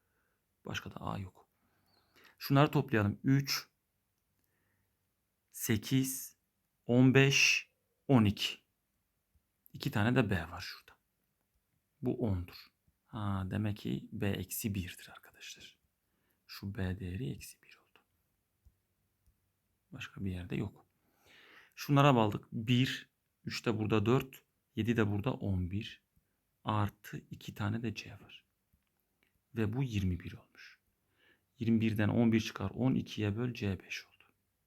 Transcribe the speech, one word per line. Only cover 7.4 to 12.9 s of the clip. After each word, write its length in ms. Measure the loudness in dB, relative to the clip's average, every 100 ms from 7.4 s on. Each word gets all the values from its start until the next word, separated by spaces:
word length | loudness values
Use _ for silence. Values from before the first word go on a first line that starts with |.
| 4 2 -2 _ _ _ 4
on 180 | 6 6
iki. 320 | 2 -4 -8 _ _ _ _ _ _ _ _ _ _ _
İki 180 | -8 -4
tane 240 | 0 2 2
de 140 | 2
B 60 | 0
var 260 | -4 -10
şurada. 300 | -12 -16 -20 -20 _ _ _ _ _ _ _ _ _ _
Bu 240 | -4 -2 -2
ondur. 440 | -2 -6 -14 -20 _ _